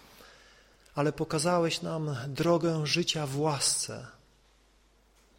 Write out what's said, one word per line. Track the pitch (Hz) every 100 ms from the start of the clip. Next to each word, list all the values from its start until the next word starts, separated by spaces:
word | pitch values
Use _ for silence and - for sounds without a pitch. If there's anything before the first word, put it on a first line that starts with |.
| - - - - - - - _ -
ale | - 147
pokazałeś | 147 156 156 170 175 165 -
nam | 175 160 151 127 139
drogę | 131 165 170 165 160 147
życia | 165 175 160 143
w | 139
łasce, | 156 135 - - - 113 123 - _ _ _ _ _ _ _ _ _ _ _